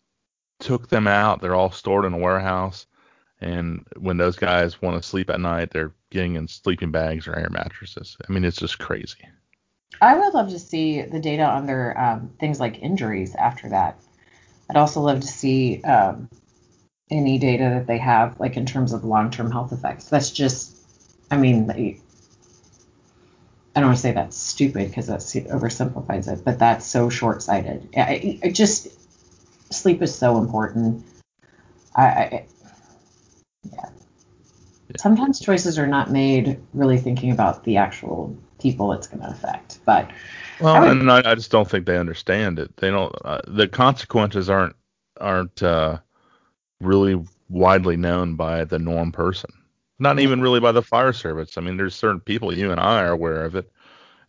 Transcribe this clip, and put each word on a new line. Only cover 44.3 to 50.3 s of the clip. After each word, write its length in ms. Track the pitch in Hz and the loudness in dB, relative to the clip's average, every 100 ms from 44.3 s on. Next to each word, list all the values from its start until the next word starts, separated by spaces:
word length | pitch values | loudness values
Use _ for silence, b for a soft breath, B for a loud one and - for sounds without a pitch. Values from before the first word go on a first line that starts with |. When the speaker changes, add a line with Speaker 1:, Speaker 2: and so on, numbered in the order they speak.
| 104 92 | 0 2
Speaker 1:
aren't, 260 | 98 90 - _ _ _ - | 2 2 -4 _ _ _ -8
aren't, 440 | 101 92 87 - | -2 -2 -2 -2
uh, 340 | 90 82 78 80 _ _ _ _ _ _ _ - | 0 2 0 -4 _ _ _ _ _ _ _ -6
really 420 | 92 98 98 92 85 _ - | 2 4 4 0 -4 _ -8
widely 480 | 90 92 95 90 85 | 2 4 6 4 0
known 380 | 87 87 87 82 | 0 0 -2 -4
by 300 | 80 82 80 | -4 -4 -4
the 140 | 85 | -4
norm 320 | 82 85 82 | -4 -4 -4
person. 400 | 80 85 92 - _ _ _ _ - | -2 -4 -4 -12 _ _ _ _ -2
Not 200 | 143 143 | 0 2
even 220 | 139 | 2